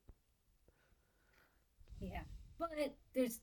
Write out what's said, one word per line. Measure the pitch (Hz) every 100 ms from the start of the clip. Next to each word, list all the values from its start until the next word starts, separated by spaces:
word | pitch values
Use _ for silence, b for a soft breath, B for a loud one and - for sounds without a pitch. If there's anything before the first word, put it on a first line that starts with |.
| - - _ _ _ - - - - - _ _ _ - - _ _ - - -
Yeah. | 185 - - - - -
But | 330 302 277 - - 262
there's, | 247 -